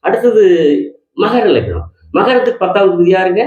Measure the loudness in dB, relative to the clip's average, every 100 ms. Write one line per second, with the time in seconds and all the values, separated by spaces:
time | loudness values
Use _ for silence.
0 | -4 -2 0 2 4 4 2 0 -4 -12
1 | _ -6 -2 0 0 0 -2 -8 -10 _
2 | _ -4 0 0 -2 -4 -4 0 0 2
3 | 2 2 0 -2